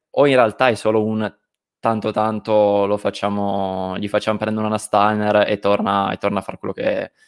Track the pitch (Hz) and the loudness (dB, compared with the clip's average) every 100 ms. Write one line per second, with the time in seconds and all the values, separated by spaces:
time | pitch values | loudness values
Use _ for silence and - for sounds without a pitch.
0 | _ - 143 131 117 104 131 110 110 110 | _ 2 4 4 4 2 0 2 2 2
1 | 110 110 107 - _ _ _ _ 117 110 | 2 -2 -4 -8 _ _ _ _ -2 -2
2 | 107 107 110 110 104 107 104 101 101 104 | -2 -2 -2 -2 0 2 4 4 2 0
3 | 104 - 101 101 101 98 95 95 95 92 | -4 -4 -4 -2 -4 -4 -4 -4 -6 -6
4 | 101 104 - 107 107 107 107 107 - 104 | -4 -2 -2 -2 -2 -2 -2 -4 0 2
5 | 104 107 104 104 104 104 101 101 104 101 | 2 2 2 2 2 0 0 0 0 0
6 | 98 101 101 101 95 - 101 - 104 98 | -2 -2 -4 -4 -6 -8 -10 -6 -4 -4
7 | 98 _ | -6 _